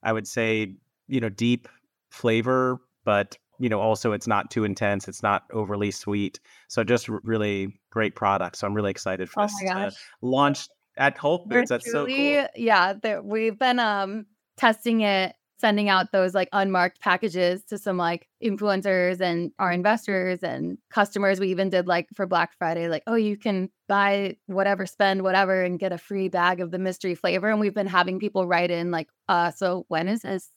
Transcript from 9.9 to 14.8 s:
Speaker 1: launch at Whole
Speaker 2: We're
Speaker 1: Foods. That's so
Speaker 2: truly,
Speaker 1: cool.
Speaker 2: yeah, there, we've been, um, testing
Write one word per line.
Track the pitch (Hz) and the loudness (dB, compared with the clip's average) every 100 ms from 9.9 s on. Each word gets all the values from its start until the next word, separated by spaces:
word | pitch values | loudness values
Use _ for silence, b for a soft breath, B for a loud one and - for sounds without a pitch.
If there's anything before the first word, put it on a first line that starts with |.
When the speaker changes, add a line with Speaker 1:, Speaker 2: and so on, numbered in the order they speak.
| - B B | -8 B B
Speaker 1:
launch | 123 131 143 139 - _ _ - | -2 4 4 2 -8 _ _ 0
at | 139 139 | 0 2
Whole | 143 175 185 | 0 0 2
Speaker 2:
We're | 247 | 0
Speaker 1:
Foods. | 240 | 2
That's | 240 233 | -2 -2
so | 233 - | -4 -2
Speaker 2:
truly, | 269 285 285 | 0 2 2
Speaker 1:
cool. | 269 - | 0 -2
Speaker 2:
yeah, | 233 202 180 | 2 4 4
there, | 196 226 208 | 0 -4 -4
we've | 202 214 220 208 | -4 -2 -2 0
been, | 262 247 | 0 2
um, | 226 202 196 214 208 _ _ - | 0 0 -2 -6 -12 _ _ 2
testing | 240 220 | 2 2